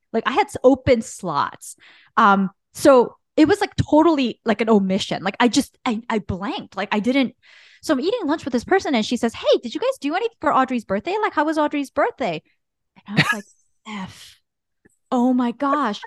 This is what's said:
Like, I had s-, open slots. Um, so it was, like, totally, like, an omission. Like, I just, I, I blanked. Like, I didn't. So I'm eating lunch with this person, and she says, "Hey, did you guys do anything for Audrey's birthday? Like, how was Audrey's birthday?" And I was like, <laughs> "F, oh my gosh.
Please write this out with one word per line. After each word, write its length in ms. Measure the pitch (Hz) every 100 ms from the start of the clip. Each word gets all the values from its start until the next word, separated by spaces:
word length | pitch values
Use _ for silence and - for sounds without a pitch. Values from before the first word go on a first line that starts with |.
| _
Like, 120 | 226 220
I 60 |
had 160 | 294 -
s-, 100 | -
open 400 | 254 269 - 240
slots. 720 | - - 180 143 110 - - - - - _ -
Um, 340 | 214 196 190 _ _
so 440 | - 311 254 226 - _ -
it 120 | 311
was, 140 | 403
like, 140 | 392 -
totally, 680 | - 302 320 294 240 - -
like, 160 | 208
an 80 | 226
omission. 520 | 214 190 196 - 139
Like, 160 | 175 -
I 100 | 247
just, 280 | - - _ 262
I, 160 | 220 -
I 80 | 220
blanked. 560 | - 185 202 349 156 190
Like, 140 | 202
I 80 | 214
didn't. 360 | 208 269 254 - _ - _ _
So 100 | -
I'm 60 | 269
eating 220 | 320 494 302
lunch 180 | 320
with 100 | 285
this 100 | 339
person, 320 | - 381 381 247
and 100 | 214
she 120 | 240
says, 180 | 233 -
"Hey, 220 | 539 381
did 140 | 240 311
you 40 |
guys 180 | 494 523
do 140 | 285 349
anything 220 | 453 -
for 100 | 285
Audrey's 320 | 262 262 247 -
birthday? 300 | 196 - 415
Like, 120 | 415
how 120 | - 302
was 140 | 311
Audrey's 320 | 294 294 269
birthday?" 500 | - 403 - 226 160 _ _ _ _ _ _
And 80 | -
I 120 | 202
was 120 | -
like, 140 | 214 - _ _
<laughs> 220 | _ -
"F, 520 | 208 185 - - _ _ _ _ _ _ _ -
oh 200 | 254 247
my 180 | 254 240
gosh. 500 | - 190 294 240 208